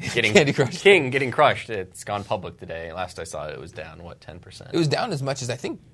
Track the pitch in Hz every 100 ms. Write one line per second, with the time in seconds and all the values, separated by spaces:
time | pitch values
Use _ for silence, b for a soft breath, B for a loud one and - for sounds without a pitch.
0 | - 120 110 185 143 - 127 - 196 190
1 | 135 135 135 113 139 101 - 107 92 -
2 | - 104 95 107 104 87 90 82 82 85
3 | 92 - 82 78 76 67 76 - 80 80
4 | 85 - - 85 - - - 170 156 139
5 | 247 151 135 139 120 117 - 277 -